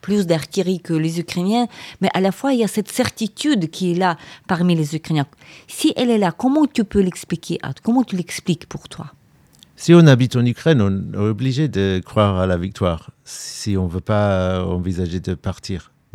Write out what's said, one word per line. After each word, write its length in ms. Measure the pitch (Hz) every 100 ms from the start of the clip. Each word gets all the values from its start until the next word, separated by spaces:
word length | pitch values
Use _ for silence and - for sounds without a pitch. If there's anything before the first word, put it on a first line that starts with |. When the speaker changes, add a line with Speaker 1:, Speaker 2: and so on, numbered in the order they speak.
Speaker 1:
plus 260 | - 208 175
d'artillerie 540 | 160 143 190 180 185
que 140 | -
les 260 | 160 160 165
Ukrainiens. 460 | 165 180 180 233 240 - - -
Mais 80 | 185
à 80 | -
la 100 | 190
fois, 220 | - 269
il 60 | 254
y 40 |
a 40 | 214
cette 220 | - 196
certitude 800 | - 240 - 214 - 294 254 160
qui 220 | - 180
est 20 |
là 220 | 170 185 160 - - -
parmi 260 | 170 180
les 220 | 170 147 156
Ukrainiens. 300 | - 156 139 _ - - -
Si 240 | - 311
elle 140 | - 247
est 80 | 226
là, 160 | 185
comment 320 | - 254 294
tu 200 | 294 -
peux 180 | 208 202
l'expliquer, 560 | 185 - - 170 - -
Ad ? 180 | - -
Comment 200 | - 247
tu 140 | 247 180
l'expliques 500 | 170 - - 160 -
pour 220 | - -
toi ? 240 | - - _ _ _ _ _ - -
Speaker 2:
Si 160 | -
on 140 | 170 165
habite 300 | 127 127 127
en 100 | 120
Ukraine, 340 | 113 165 143
on 320 | 98 98 -
est 160 | 98 104
obligé 400 | 107 131 127 151
de 320 | 98 98 92
croire 360 | - - 104 92
à 80 | 92
la 100 | 90
victoire 540 | 92 - 92 80 - -
si 520 | - - - - 110 98
on 100 | 90
veut 120 | 90
pas, 300 | - 104 104
euh, 340 | 95 92 92
envisager 560 | 90 90 90 87 90 90
de 140 | 95
partir, 580 | 85 - 82 - 92 - _ _